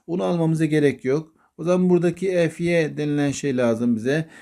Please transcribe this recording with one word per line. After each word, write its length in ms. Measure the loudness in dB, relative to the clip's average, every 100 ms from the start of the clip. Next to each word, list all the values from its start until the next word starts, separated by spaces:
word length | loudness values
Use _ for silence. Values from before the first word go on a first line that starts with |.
| -8
Onu 160 | -4
almamıza 420 | -2 0 0 0 0
gerek 400 | 2 2 0 -2
yok. 280 | -2 -4 _ _ -8
O 60 |
zaman 260 | -2 2 4
buradaki 600 | 4 2 -2 -2 0 0
F 140 | -2
Y 340 | -2 0 0 -2
denilen 340 | -4 -2 -2
şey 260 | -2 -2 0
lazım 380 | 2 2 0 0
bize. 300 | 0 -2 -4 -10